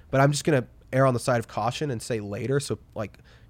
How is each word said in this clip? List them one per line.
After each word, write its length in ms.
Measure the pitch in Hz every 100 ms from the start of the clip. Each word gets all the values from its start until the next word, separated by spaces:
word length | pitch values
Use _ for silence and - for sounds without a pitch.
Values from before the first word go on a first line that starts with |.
| -
But 100 | 135
I'm 100 | 143
just 120 | 147 -
gonna 220 | 143 117 - -
err 160 | 131 135
on 80 | 120
the 40 |
side 200 | - 120
of 80 | -
caution 420 | - 110 - 151
and 100 | 117
say 200 | - 113
later, 400 | 101 101 117 139
so, 180 | 143 110 -
like, 240 | - 104 - - - -